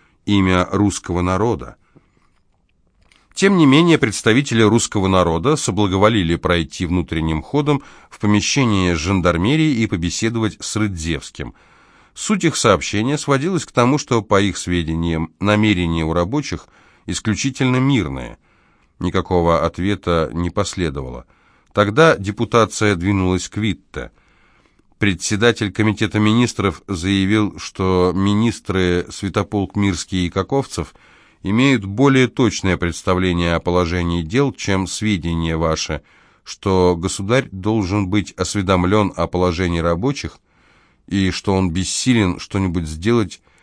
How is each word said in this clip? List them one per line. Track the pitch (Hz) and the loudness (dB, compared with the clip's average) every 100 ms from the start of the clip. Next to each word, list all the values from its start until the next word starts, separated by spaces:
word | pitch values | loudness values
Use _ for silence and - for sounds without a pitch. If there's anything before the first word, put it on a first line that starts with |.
| _ _ - | _ _ 0
имя | 101 92 92 90 | 2 4 2 2
русского | 98 101 - - 87 | 2 0 0 -4 -2
народа». | 90 92 117 82 60 - _ _ _ _ _ _ _ _ _ _ _ _ _ _ _ | 0 0 -2 -4 -8 -18 _ _ _ _ _ _ _ _ _ _ _ _ _ _ _
Тем | - 196 185 | 0 2 6
не | 143 | 6
менее, | 143 170 156 | 6 6 4
представители | 117 - 117 120 143 113 | 2 0 2 2 2 4
русского | 107 113 - 107 95 | 4 4 2 0 2
народа | 92 85 82 107 156 | 2 2 0 0 0
соблаговолили | - 95 104 95 107 110 82 82 | -2 0 0 4 4 4 0 0
пройти | 85 87 78 - 85 | 0 0 -2 -6 -2
внутренним | 90 85 80 80 78 | -2 -2 -2 -2 -2
ходом | - 143 147 139 - - - | -2 -2 0 -2 -4 -20 -20
в | - | -4
помещение | 104 104 - 143 120 101 90 80 | 0 2 2 0 2 2 2 0
жандармерии | 85 95 87 82 101 156 156 117 | 0 0 2 2 2 2 2 0
и | 110 | -2
побеседовать | 92 85 - 113 113 107 - | -2 -4 -4 -4 -2 -4 -4
с | - 107 | -8 -4
Рыдзевским. | 107 87 82 71 - - 60 - _ _ _ _ _ - | -2 -4 -6 -6 -8 -14 -14 -14 _ _ _ _ _ -10
Суть | - 214 165 | -4 0 0
их | - | 0
сообщения | 117 87 - 101 117 147 | 2 2 0 -4 -2 -2
сводилась | - 135 165 185 - | -2 -2 0 -4 -4
к | |
тому, | - 120 143 | 0 2 0
что, | - 117 | 0 -2
по | - 98 | 0 0
их | 101 85 | 0 -2
сведениям, | - 87 80 82 85 80 80 - | -2 -2 -2 -2 -2 -2 -4 -2
намерения | 101 104 107 90 85 82 | 0 2 4 2 0 0
у | 80 | 0
рабочих | 85 87 147 147 82 - _ _ _ - | 0 -2 -4 -6 -8 -12 _ _ _ -8
исключительно | 90 110 98 139 127 131 127 | -4 -2 -2 -2 -2 0 2
мирные. | 135 131 76 65 60 55 _ _ _ _ _ - | 2 2 0 -6 -10 -16 _ _ _ _ _ -8
Никакого | 87 95 - 90 85 82 | -4 -2 0 2 2 2
ответа | 82 - 95 98 90 82 73 | 0 -2 -4 -2 -2 0 -2
не | 76 87 | -4 -4
последовало. | 101 98 - 82 69 64 62 - _ _ _ _ | -4 -4 -4 -4 -4 -10 -12 -18 _ _ _ _
Тогда | - 104 117 160 110 | 0 2 4 4 4
депутация | 98 104 113 117 110 - 107 90 | -2 -4 0 2 2 2 0 0
двинулась | 95 101 92 92 - | 0 0 2 0 -2
к | 104 | -4
Витте. | 107 82 _ - 57 - _ _ _ _ _ _ _ _ | -4 -4 _ -14 -14 -16 _ _ _ _ _ _ _ _
Председатель | 101 87 - 101 117 117 104 | -2 0 -2 0 2 2 -2
комитета | - 107 95 104 107 | 0 0 0 -2 0
министров | 107 117 120 - 98 - - | 2 2 0 0 -2 -4 -6
заявил, | 90 92 98 95 107 104 82 | -4 0 0 2 0 0 -4
что | - - 95 92 90 90 | -12 -4 0 2 2 2
министры | 98 104 117 - - 95 90 87 - | 0 2 0 -2 -4 0 0 0 -4
Святополк | - 98 107 95 104 95 101 | -8 -4 -2 -2 -2 -2 0
Мирский | 101 82 - 95 87 | 0 -2 -4 -4 -2
и | |
Каковцев | 95 - 139 - - 76 - _ _ _ _ | -4 -2 -4 -4 -8 -10 -12 _ _ _ _
имеют | 92 110 135 123 98 | -2 2 2 2 -2
более | 104 139 135 123 | 0 4 4 2
точное | - 117 - 95 87 | 2 0 0 -2 0
представление | 85 80 - 92 92 87 85 | -2 -4 -2 0 0 0 0
о | 85 | 0
положении | 90 87 85 87 87 87 | 0 0 0 -2 -2 -2
дел, | 80 117 139 | -2 0 0
чем | - - 95 90 | -2 -2 -2 -2
сведения | - 107 95 85 82 82 80 | -4 -2 -2 -2 -2 -2 -2
ваши, | 82 78 - 76 - _ _ _ | -2 -2 -4 -8 -10 _ _ _
что | - - 101 92 90 87 | -20 -8 0 2 2 2
государь | 92 - 98 127 - | -2 -6 -2 -2 -2
должен | 95 98 113 90 104 92 | -6 -2 -2 0 -2 0
быть | 104 90 | -2 -2
осведомлен | - 90 104 92 92 90 107 98 85 | -6 -4 -2 0 2 2 2 0 -2
о | 82 | -4
положении | 90 90 85 90 85 | 0 0 0 -2 0
рабочих | 85 85 127 139 - - _ _ _ _ _ _ - | 0 -2 -2 -4 -8 -14 _ _ _ _ _ _ -4
и | 98 92 | 0 0
что | - - | -2 -2
он | 95 92 | 0 0
бессилен | 82 92 - 127 117 95 - | -2 -4 -2 0 2 2 -2
что-нибудь | - 101 95 87 78 | -6 -4 -2 -2 -6
сделать | 80 101 120 98 - _ _ | -4 0 0 0 -6 _ _